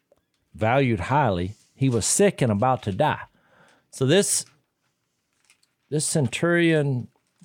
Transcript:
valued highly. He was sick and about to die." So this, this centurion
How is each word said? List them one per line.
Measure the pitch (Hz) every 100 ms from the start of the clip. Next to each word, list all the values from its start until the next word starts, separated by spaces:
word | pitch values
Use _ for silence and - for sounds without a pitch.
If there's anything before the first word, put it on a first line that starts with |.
| _ _ _ _ _
valued | - 110 135 131 104
highly. | 85 139 127 87 90 - _
He | - 135
was | 117
sick | - - 202 -
and | 127
about | 101 127 127
to | -
die." | 95 147 - - _ _ _ _ _ _
So | - 135
this, | 185 208 - - _ _ _ _ _ _ _ _ _ _ _ _ _ -
this | 151
centurion | - 160 123 - 170 170 170 156 143 123 - _ _ _